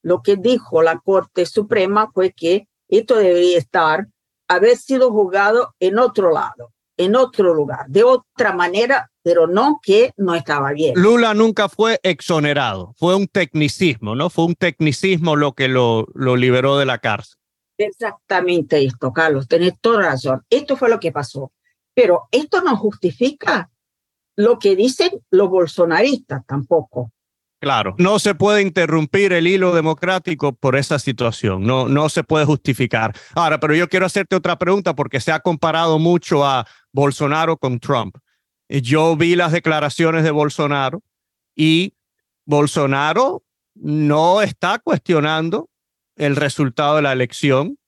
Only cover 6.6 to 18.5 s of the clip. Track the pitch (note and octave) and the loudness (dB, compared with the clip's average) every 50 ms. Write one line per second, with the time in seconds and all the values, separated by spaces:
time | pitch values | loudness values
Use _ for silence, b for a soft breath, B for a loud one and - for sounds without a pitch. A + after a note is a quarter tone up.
6.6 | A#2+ - _ _ _ _ _ - F3 F#3+ G#3+ B3+ C4 B3 - - G3 F3+ E3 D#3 | -20 -20 _ _ _ _ _ -2 0 2 4 2 2 2 2 2 2 2 2 2
7.6 | D3 C3+ C3 C3 C3+ C3+ C3+ G3 A#3 B3 C4 B3 _ _ _ - A#3 G#3 F3+ F3+ | -2 -4 -6 -10 -10 -2 2 4 6 6 4 2 _ _ _ -2 -2 -2 0 -2
8.6 | F3 F3 F3+ G#3 A#3 A#3+ C4+ - - _ _ _ _ E3+ E3+ E3+ E3 E3 F3+ G#3 | -2 -2 0 -2 0 0 0 -2 -4 _ _ _ _ 2 4 4 2 2 2 0
9.6 | B3 C#4+ D4+ C#4 _ - F#3+ G#3+ B3 C4 - - G3 F3+ E3+ E3 - - D3 C#3+ | 2 0 0 -2 _ 2 4 4 4 2 0 -4 -4 -2 -2 -4 -4 -4 -4 -2
10.6 | C#3 C#3 C#3+ D3 D#3+ D3+ - F3 F3+ G#3+ A#3+ A#3+ A#3 A3 G#3 G#3 A3+ A3+ G3 - | -2 -4 -2 -2 -2 0 2 4 4 4 4 4 2 2 2 2 2 2 2 0
11.6 | G#3 F#3+ - - A3 A3+ A3+ - - F#3+ E3+ - - - F3 D#3 D3 D3 C#3+ C#3+ | -2 -2 0 -2 0 0 0 0 -2 -2 -4 -2 -4 -2 -2 0 0 0 0 0
12.6 | C3 A#2 G2 F#2+ F#2 F#2+ - _ D#3+ F3 F#3 G3 G3+ - _ G3 F3 C3+ - D#3 | -2 -2 -4 -8 -10 -14 -8 _ 0 0 2 0 0 -2 _ -4 -4 -2 -2 -2
13.6 | D3+ C#3 - - F#3+ E3 B2 A2+ A2 G#2 A2+ C3 D#3 F3+ - - E3 E3+ E3+ _ | -2 -2 -2 -2 -2 -2 -2 -2 -6 -8 -4 -4 -4 -4 -2 -2 -2 -2 -2 _
14.6 | F#3 F3 - _ D#3+ D#3 C3 - - F#3+ F#3+ D#3+ D#3+ E3 D3+ D3 D3 C#3+ - - | -2 -4 -2 _ -2 -2 -2 -2 -2 -2 0 0 0 0 0 0 0 -2 -2 -2
15.6 | C3+ C3 B2+ B2+ B2 A#2 A2+ A2 A2 - - - C3+ B2+ B2 B2 B2+ B2+ B2 B2+ | -2 0 2 2 2 2 0 -2 -2 -6 -8 -4 -2 0 0 2 2 2 2 2
16.6 | B2+ C#3 C#3 C#3+ C#3 C3 B2 A#2 - A#2 G#2 G2+ G#2 - _ _ _ _ _ _ | 2 2 0 0 0 -2 -2 -4 -2 -4 -4 -4 -8 -18 _ _ _ _ _ _
17.6 | _ _ _ - G#3 G3+ G3 _ A#3 G#3 - _ _ _ G3 F#3 F3+ F3+ | _ _ _ -6 -6 -6 -6 _ -10 -10 -10 _ _ _ -2 -2 0 0